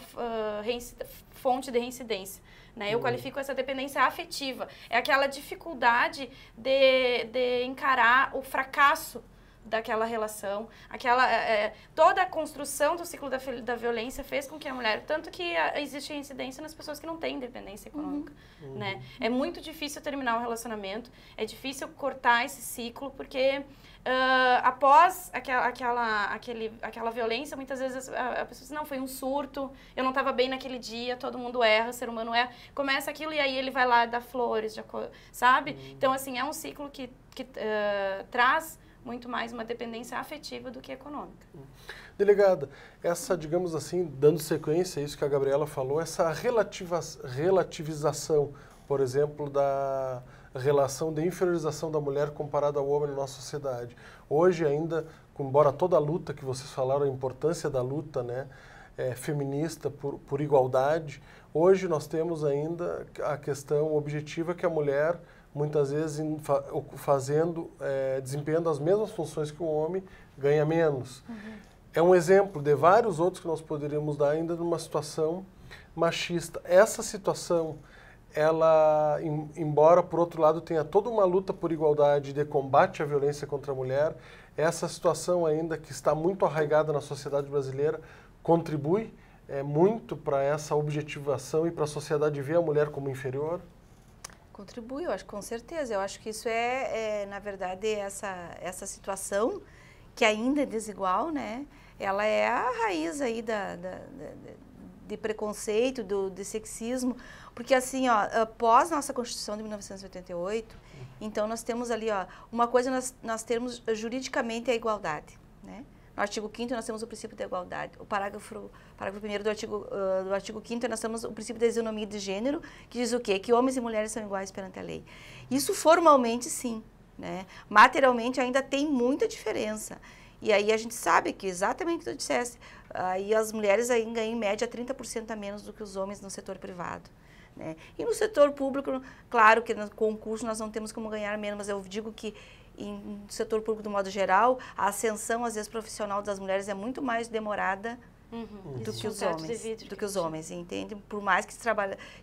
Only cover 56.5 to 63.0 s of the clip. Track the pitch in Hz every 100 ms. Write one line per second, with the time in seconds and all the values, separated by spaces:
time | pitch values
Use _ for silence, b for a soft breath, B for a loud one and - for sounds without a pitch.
56.5 | 123 - - 131 139 143 131 131 - 151
57.5 | 165 156 127 127 143 151 135 120 123 143
58.5 | B B B B - 131 117 - 147 139
59.5 | 143 160 - 139 - 143 - - 139 147
60.5 | 143 127 127 139 165 151 - B B B
61.5 | 147 180 190 180 151 - 160 170 160 147
62.5 | 143 156 170 170 147